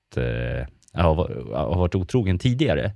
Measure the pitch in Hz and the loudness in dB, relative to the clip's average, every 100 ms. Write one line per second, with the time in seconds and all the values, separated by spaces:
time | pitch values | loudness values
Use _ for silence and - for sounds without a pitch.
0 | _ 64 60 58 60 60 - - _ - | _ -4 -4 -4 -4 -6 -8 -14 _ 2
1 | 82 78 - - - 62 65 90 90 95 | 4 4 0 -4 -6 -4 0 0 0 0
2 | 87 127 95 92 127 123 139 78 110 | 0 0 2 2 2 2 2 0 -2